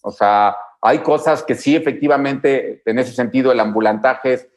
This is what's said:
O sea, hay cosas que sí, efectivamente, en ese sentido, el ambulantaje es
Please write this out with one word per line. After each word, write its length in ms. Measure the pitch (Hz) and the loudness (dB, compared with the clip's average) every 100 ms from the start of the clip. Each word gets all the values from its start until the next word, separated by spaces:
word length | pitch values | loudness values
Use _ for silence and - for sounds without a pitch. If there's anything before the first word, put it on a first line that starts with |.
O 100 | 104 | -10
sea, 440 | - 101 104 104 - - _ | 0 2 4 2 0 -14 _
hay 180 | 110 139 | 0 0
cosas 440 | - 147 151 151 | 0 0 0 -2
que 100 | - | -2
sí, 220 | 127 139 | -4 0
efectivamente, 1040 | 156 156 117 143 139 139 139 143 131 - 107 | 0 0 -2 0 0 0 -2 0 0 -4 -8
en 120 | - 117 | -4 -2
ese 140 | 123 | -4
sentido, 400 | 127 117 127 131 | -4 -2 0 2
el 80 | 120 | 2
ambulantaje 760 | 107 107 107 107 127 127 131 | 0 2 0 2 0 0 -2
es 140 | 127 - | -4 -6